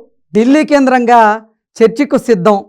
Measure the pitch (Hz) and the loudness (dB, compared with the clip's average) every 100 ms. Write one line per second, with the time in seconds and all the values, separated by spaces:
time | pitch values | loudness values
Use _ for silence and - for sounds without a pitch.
0 | - _ _ 202 233 302 285 285 262 254 | -16 _ _ -2 0 0 0 0 0 -2
1 | 240 240 214 220 214 _ _ - 226 226 | 2 2 2 -2 _ _ _ -2 -2 0
2 | 285 277 - 208 190 196 | -4 -4 -2 -2 0 -2